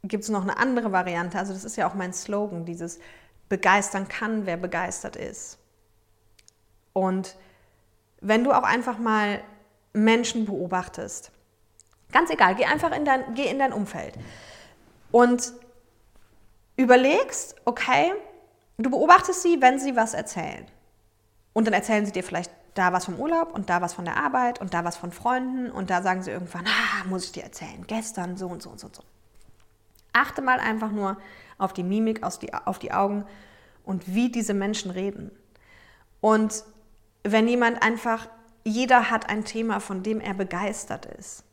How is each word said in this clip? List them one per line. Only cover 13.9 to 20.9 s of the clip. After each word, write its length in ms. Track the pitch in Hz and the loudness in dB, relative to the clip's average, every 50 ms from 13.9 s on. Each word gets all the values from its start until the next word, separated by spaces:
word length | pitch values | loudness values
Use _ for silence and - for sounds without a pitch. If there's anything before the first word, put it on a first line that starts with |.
| - 170 78 - - - - - - - - - - - - - - _ _ _ _ _ _ - | -6 -10 -10 -10 -12 -14 -16 -16 -18 -20 -20 -20 -20 -20 -20 -20 -20 _ _ _ _ _ _ 4
und 420 | - 233 240 247 247 240 - - - - - - _ - _ _ _ _ _ _ _ - - _ _ _ _ - _ _ _ _ _ | 6 6 8 8 6 2 0 -6 -10 -16 -20 -20 _ -20 _ _ _ _ _ _ _ -20 -20 _ _ _ _ -20 _ _ _ _ _
überlegst, 800 | - 262 240 247 254 254 269 311 427 539 - - - - - - - _ | 0 6 8 8 8 8 6 4 4 2 0 -4 -8 -10 -10 -14 -4 _
okay, 480 | 240 240 - - - 226 143 302 349 392 415 - - - - - _ _ _ _ _ _ - | -2 -2 -2 0 2 4 4 4 4 2 -2 -6 -12 -20 -20 -20 _ _ _ _ _ _ -2
du 120 | 226 262 | -2 0
beobachtest 520 | 262 - 294 311 349 381 359 - 359 - | 2 2 8 8 8 8 8 2 -4 0
sie, 180 | - 349 339 277 | 2 2 4 8
wenn 180 | 262 254 262 269 | 6 6 6 6
sie 180 | 269 277 254 | -2 0 2
was 180 | 233 220 220 220 | 2 0 0 -2
erzählen. 520 | - - - - 185 160 - - - - - - _ _ _ | -6 -8 -6 -8 -8 -8 -8 -10 -12 -16 -20 -20 _ _ _